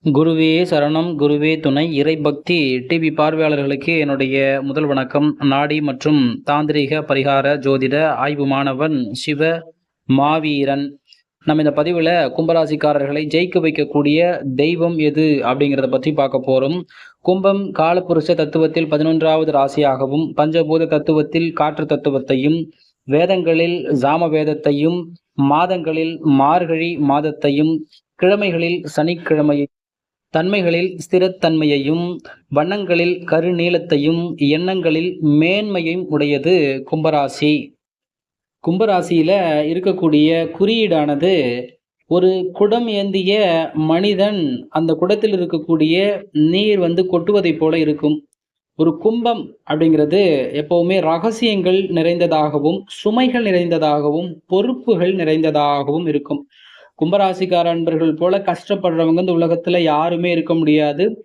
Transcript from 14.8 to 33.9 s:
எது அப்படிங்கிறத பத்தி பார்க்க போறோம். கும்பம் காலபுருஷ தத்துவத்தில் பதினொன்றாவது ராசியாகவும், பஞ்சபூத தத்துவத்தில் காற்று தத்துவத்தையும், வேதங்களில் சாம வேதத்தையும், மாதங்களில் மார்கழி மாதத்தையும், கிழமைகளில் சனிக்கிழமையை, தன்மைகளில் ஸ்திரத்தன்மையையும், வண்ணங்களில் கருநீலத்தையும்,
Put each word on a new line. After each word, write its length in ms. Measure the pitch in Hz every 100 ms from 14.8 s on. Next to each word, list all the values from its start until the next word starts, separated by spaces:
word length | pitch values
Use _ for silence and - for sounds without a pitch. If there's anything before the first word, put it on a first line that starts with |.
| 170 165
எது 240 | 151 147 156 143
அப்படிங்கிறத 480 | 120 135 143 135 135
பத்தி 240 | 131 151
பார்க்க 260 | 147 135 135
போறோம். 360 | 131 131 135 175 170 - - _
கும்பம் 400 | - 185 196 196 196
காலபுருஷ 640 | 185 160 180 180 160 156 170
தத்துவத்தில் 560 | 151 160 160 160 156
பதினொன்றாவது 600 | 151 156 160 160 160 156
ராசியாகவும், 720 | 143 139 143 143 131 135 143 160
பஞ்சபூத 540 | - 151 165 151 160 160
தத்துவத்தில் 640 | 151 147 156 151 165 165
காற்று 320 | 170 151 151 151
தத்துவத்தையும், 760 | 143 147 135 131 131 143 165 156 _ _ _ -
வேதங்களில் 680 | 147 180 185 165 165 170 175 135 143
சாம 340 | 135 160 170
வேதத்தையும், 680 | 156 151 151 147 143 156 175 170 170 _ -
மாதங்களில் 720 | 139 147 180 185 160 160 160 160 160
மார்கழி 560 | 135 139 170 170 160 170 160
மாதத்தையும், 720 | 143 143 151 147 147 143 156 160 - _ _ _
கிழமைகளில் 600 | 180 202 202 165 170 175 151
சனிக்கிழமையை, 800 | - 156 170 170 156 147 143 143 _ _ _ _ _ _
தன்மைகளில் 580 | 160 180 202 175 170 180 175
ஸ்திரத்தன்மையையும், 1040 | - 185 185 185 165 160 151 143 135 165 175 175 - - _
வண்ணங்களில் 640 | 143 165 208 185 170 175 175 -
கருநீலத்தையும், 960 | 160 170 175 175 175 170